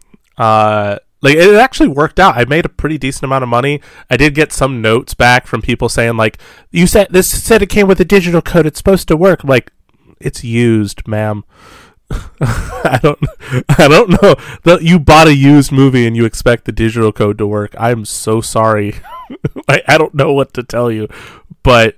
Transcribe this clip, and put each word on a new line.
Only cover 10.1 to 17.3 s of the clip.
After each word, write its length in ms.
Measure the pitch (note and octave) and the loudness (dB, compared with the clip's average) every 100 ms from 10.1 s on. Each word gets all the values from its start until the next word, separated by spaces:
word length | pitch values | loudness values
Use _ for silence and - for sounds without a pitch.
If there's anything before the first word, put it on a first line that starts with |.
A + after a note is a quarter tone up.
| _ | _
"It's 240 | D3 - | -12 -10
used, 640 | A#2+ A#2 A#2+ A2 G2+ - - | -4 0 2 0 -2 -8 -8
ma'am." 380 | G#2+ G#2+ G#2 - _ - - | -6 -4 -6 -12 _ -20 -20
<laughs> 320 | _ _ - | _ _ -12
I 880 | - - - A#2 A#2 - - - B2+ | -10 -10 -8 -6 -6 -10 -8 -4 -2
don't, 180 | D3+ D3 C#3+ - - C3 - D3+ | -2 -2 -6 -8 -8 -6 0 2
I 80 | C#3+ | 4
don't 340 | E3 A3 - | 4 4 4
know 140 | G3+ C3+ - - | 4 2 -2 -4
that 180 | E3 F3 | 0 2
you 180 | E3 F3+ | 4 2
bought 300 | C#3+ D#3 D#3+ | 4 4 6
a 40 | |
used 380 | C#3+ C#3 D3 C3+ | 4 6 4 4
movie 340 | C3+ C#3 B2+ A#2 | 2 2 2 0
and 80 | |
you 120 | A#2 A2+ | 0 -2
expect 400 | - B2 A#2+ - | -2 -2 -2 -4
the 80 | |
digital 400 | G#2+ A2+ A#2 A2 | -4 -2 0 -2
code 240 | - G#2+ | 0 -2